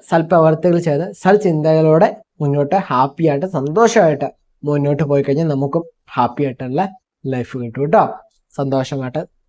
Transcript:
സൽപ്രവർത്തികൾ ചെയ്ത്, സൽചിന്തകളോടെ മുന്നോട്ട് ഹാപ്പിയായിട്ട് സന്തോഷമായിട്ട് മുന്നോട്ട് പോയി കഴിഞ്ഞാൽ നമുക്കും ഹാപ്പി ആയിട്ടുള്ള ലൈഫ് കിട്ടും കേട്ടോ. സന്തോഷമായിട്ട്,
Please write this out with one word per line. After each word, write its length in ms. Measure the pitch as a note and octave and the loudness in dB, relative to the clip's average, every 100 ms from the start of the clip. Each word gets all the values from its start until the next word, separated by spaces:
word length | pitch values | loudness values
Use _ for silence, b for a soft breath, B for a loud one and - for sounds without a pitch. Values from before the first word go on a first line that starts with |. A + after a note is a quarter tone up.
| - | -2
സൽപ്രവർത്തികൾ 680 | E3+ D#3+ F3 D#3+ D#3 F3+ E3+ E3 | -2 2 4 4 2 0 0 0
ചെയ്ത്, 180 | C#3+ F#3+ G3 | -2 -4 -4
സൽചിന്തകളോടെ 840 | F#3 G#3 F#3+ D#3 D#3 D#3+ D#3 D#3 A#3+ - _ - | 2 2 2 0 2 4 4 4 2 -2 _ -6
മുന്നോട്ട് 360 | D3 C#3+ C#3+ G3 G3 | -4 -2 0 -2 0
ഹാപ്പിയായിട്ട് 560 | B2+ C#3 D3+ E3 C#3+ F#3 D#3+ | 0 0 0 -2 0 -4 -4
സന്തോഷമായിട്ട് 720 | C#3 F3+ A3+ A#3 E3 C#3+ - - _ _ D3 | -2 2 2 4 2 2 -6 -10 _ _ -4
മുന്നോട്ട് 340 | D3 C#3+ C#3+ C#3+ | -2 0 -2 0
പോയി 120 | C#3+ C#3 | 0 0
കഴിഞ്ഞാൽ 200 | C#3 E3 | 0 0
നമുക്കും 300 | C3+ C#3 E3+ E3+ _ _ | -2 -2 -4 -6 _ _
ഹാപ്പി 300 | C3 A#2+ - C#3+ | -2 -2 -2 -6
ആയിട്ടുള്ള 340 | A#2+ B2+ C#3+ G3 - _ _ C#3 | -6 -6 -4 -4 -8 _ _ -8
ലൈഫ് 200 | B2+ A#2 C3 | -6 -6 -8
കിട്ടും 200 | A#2+ C3 | -8 -6
കേട്ടോ. 220 | D3 G#3 D3 - _ _ _ - | 0 2 2 -4 _ _ _ -8
സന്തോഷമായിട്ട്, 640 | C#3 C3 B2+ C#3 B2+ D3+ - _ | -4 -2 -4 -6 -8 -8 -10 _